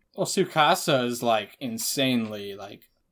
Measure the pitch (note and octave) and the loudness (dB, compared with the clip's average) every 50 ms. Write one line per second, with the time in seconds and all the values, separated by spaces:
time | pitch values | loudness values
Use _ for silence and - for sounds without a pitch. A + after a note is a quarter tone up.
0 | _ _ _ - F#3+ - - G3+ F#3 - - D#3+ D3+ D3+ F3+ F#3+ - E3+ D3 B2+ | _ _ _ -4 -4 -2 0 0 0 2 4 4 4 6 4 2 2 2 2 2
1 | B2 A#2+ A#2+ A#2+ A#2+ A#2 A2+ G#2+ G2+ - - - C#3 B2 A2+ G#2+ - - - C#3+ | 2 0 -2 -2 0 2 2 2 0 -4 -10 -12 -10 -8 -8 -6 -4 -4 -2 0
2 | C3+ C3 B2+ A#2+ A2+ G#2+ G#2+ G#2 G2+ G2+ G2 G2+ G2 G2+ A2+ - _ _ _ _ | 0 2 2 0 0 -2 -6 -8 -10 -10 -10 -12 -12 -14 -16 -18 _ _ _ _
3 | _ _ | _ _